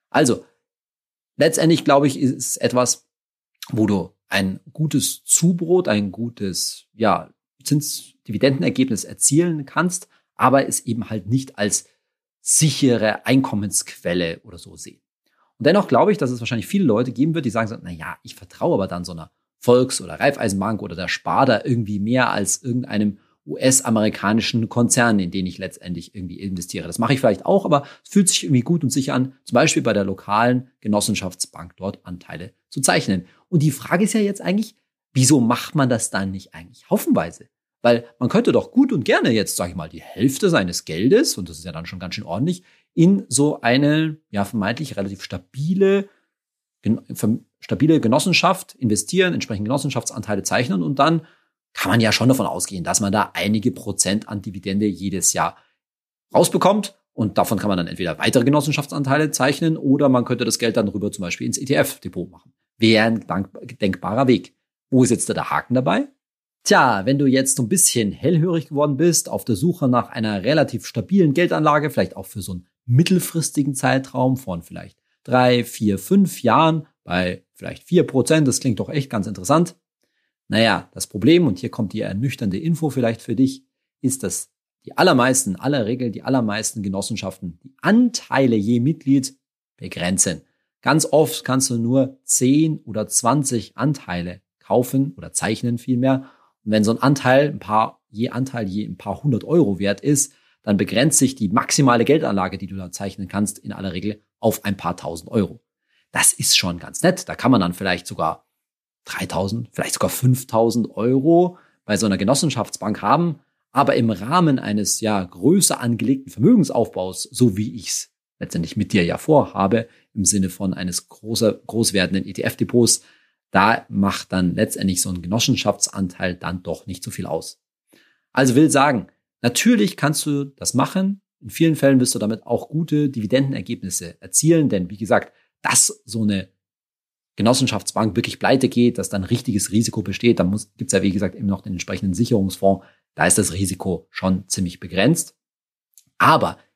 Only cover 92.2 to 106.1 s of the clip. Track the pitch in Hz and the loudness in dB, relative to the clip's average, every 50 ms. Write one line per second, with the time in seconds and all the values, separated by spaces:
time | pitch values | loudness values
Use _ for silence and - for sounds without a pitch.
92.2 | _ - - - 127 127 135 151 160 160 151 - - 113 101 107 107 - - - | _ -2 0 2 4 4 4 4 2 2 0 -4 -8 -8 -6 -6 -4 -4 -2 0
93.2 | - 117 131 151 139 - 123 113 101 - _ - 117 156 143 - - - 90 87 | 2 2 2 2 2 0 -2 -4 -4 -6 _ -2 -2 -2 -2 -2 -6 -8 -6 -6
94.2 | 85 87 87 - _ _ _ _ _ - 98 123 123 127 - 135 139 135 - - | -6 -6 -10 -14 _ _ _ _ _ 0 0 0 2 2 0 0 0 -2 -4 -12
95.2 | 80 82 - - - 95 110 - - 120 120 117 - - 127 120 127 131 131 131 | -14 -10 -6 -4 -2 -2 -2 -2 -2 -2 -4 -4 -2 -2 0 2 2 2 2 0
96.2 | 135 - _ _ _ _ _ _ - 107 107 107 104 107 117 - - 139 147 - | -2 -8 _ _ _ _ _ _ -4 0 2 2 4 2 2 2 2 2 2 2
97.2 | - 127 131 135 147 147 - 101 - 113 107 110 113 - - _ _ _ - 104 | 4 4 4 4 4 2 0 -6 -6 -2 0 0 0 0 -4 _ _ _ -8 -6
98.2 | 117 - - 120 131 131 - 123 110 95 90 107 107 110 98 - - 101 95 - | -6 -4 -4 -4 -6 -4 -6 -6 -6 -6 -6 -6 -6 -8 -10 -10 -8 -8 -8 -4
99.2 | - 147 123 101 - - 151 175 151 101 98 85 101 98 101 - - 139 147 135 | -2 0 0 0 0 0 2 2 2 2 0 -2 -2 -2 -2 -2 0 0 0 0
100.2 | - - _ _ _ _ _ _ - 110 101 95 104 - 95 110 139 156 151 - | 0 -4 _ _ _ _ _ _ -2 0 0 0 0 0 2 2 2 4 4 4
101.2 | 135 - - - 110 92 98 120 - - - - 143 131 120 117 113 131 139 127 | 2 2 0 0 -2 0 0 0 0 0 2 2 4 4 4 4 4 4 4 2
102.2 | - 117 104 95 92 90 90 - 98 90 95 98 92 87 - - 101 98 - - | 2 0 -2 -2 -2 -2 -4 -8 -10 -10 -12 -12 -12 -12 -12 -10 -10 -10 -8 -10
103.2 | 98 90 - 101 104 98 - - - - 101 - 95 95 87 92 95 104 101 - | -10 -6 -4 -2 -2 -2 -4 -8 -12 -14 -12 -10 -8 -8 -8 -6 -6 -8 -8 -8
104.2 | _ _ _ _ - 110 107 - - 101 98 - - 87 90 - - 87 82 78 | _ _ _ _ 0 0 0 -2 -4 -6 -6 -4 -4 -6 -6 -8 -8 -12 -10 -12
105.2 | - - - 113 95 - - - _ _ _ _ _ _ _ _ _ _ | -8 -4 -2 -2 -2 -2 -4 -12 _ _ _ _ _ _ _ _ _ _